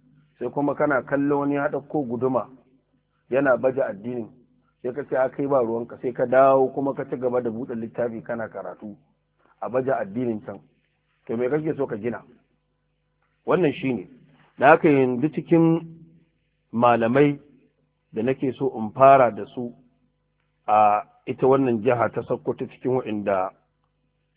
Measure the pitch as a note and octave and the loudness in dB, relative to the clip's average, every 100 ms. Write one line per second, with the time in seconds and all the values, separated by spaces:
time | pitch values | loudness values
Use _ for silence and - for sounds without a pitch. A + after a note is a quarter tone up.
0 | _ _ _ - A#2+ D3 C#3+ C3+ D3+ C3+ | _ _ _ -10 -8 -4 -2 0 0 0
1 | C3 C#3+ C#3+ C#3+ C#3+ C#3+ D3 C#3+ C#3+ D#3 | -2 -2 0 0 0 -2 -2 -6 -6 -6
2 | B2+ A#2+ C3 B2 G#2 - _ _ _ _ | -4 -4 -2 -2 -4 -16 _ _ _ _
3 | _ _ - B2+ C#3+ A#2 B2+ C3 B2 G2 | _ _ -4 0 2 2 0 -2 -4 -6
4 | A2+ B2 G#2 - _ _ _ _ A#2+ B2+ | -10 -10 -12 -16 _ _ _ _ -10 -10
5 | C3+ C#3+ C3 - C#3 C#3 A#2 A2+ A#2 A2 | -4 -2 -2 -2 -2 0 0 -4 -8 -10
6 | C3 A#2+ B2 B2+ C3+ C3+ C3 C#3+ C#3 C3+ | -8 -4 2 6 6 6 2 0 -4 -4
7 | C3+ C#3 B2+ B2 A#2+ A2 C3+ A#2 A2+ - | -8 -4 -2 -2 -4 -6 -8 -10 -8 -6
8 | A#2+ A2+ - A#2 G#2+ G2+ F2+ F2+ G#2+ G2+ | -6 -6 -10 -10 -10 -12 -14 -14 -18 -18
9 | _ _ _ _ _ - G#2 B2+ C3 C3 | _ _ _ _ _ -14 -6 -4 -2 -4
10 | G2 G#2+ B2 G#2+ - G2 _ _ _ _ | -4 -6 -6 -6 -10 -16 _ _ _ _
11 | _ _ - A#2 B2 D3+ D#3 C#3+ C3+ A2+ | _ _ -8 -4 -2 -2 -4 -6 -6 -6
12 | A#2 G#2 - _ _ _ _ _ _ _ | -8 -8 -14 _ _ _ _ _ _ _
13 | _ _ _ _ - D#3+ E3 - C3 A2+ | _ _ _ _ -2 2 2 0 -4 -4
14 | F2 - _ _ _ - B2+ D#3+ E3 C#3+ | -8 -20 _ _ _ 2 6 6 6 4
15 | B2+ B2 D3+ E3+ C#3+ E3 E3 E3 E3 - | 2 0 -2 -4 2 4 4 2 -4 -18
16 | - _ _ _ _ _ _ A2+ A#2+ A#2 | -20 _ _ _ _ _ _ 2 4 4
17 | A2+ C3 D3 C#3+ _ _ _ _ _ _ | 2 4 2 0 _ _ _ _ _ _
18 | _ A2 A#2+ C3+ C3+ A#2 C3+ A#2+ G#2+ B2+ | _ -6 -4 -2 -4 -4 -4 -4 -6 4
19 | C3+ C#3 A#2+ G#2 G2 - A#2+ - _ _ | 8 8 6 0 -10 -10 -12 -14 _ _
20 | _ _ _ _ _ _ - G#2+ G#2+ G#2 | _ _ _ _ _ _ 2 4 4 2
21 | - _ - B2 C3+ C3+ C3 A#2 A2+ A#2+ | -4 _ -10 0 2 4 2 0 0 0
22 | A2 - A#2 B2 - A#2+ B2 - C3 B2+ | 0 -4 -6 -6 -6 -8 -10 -8 -4 -4
23 | A#2+ G#2 G2+ F#2+ F#2+ - _ _ _ _ | -4 -6 -2 -2 -4 -8 _ _ _ _
24 | _ _ _ | _ _ _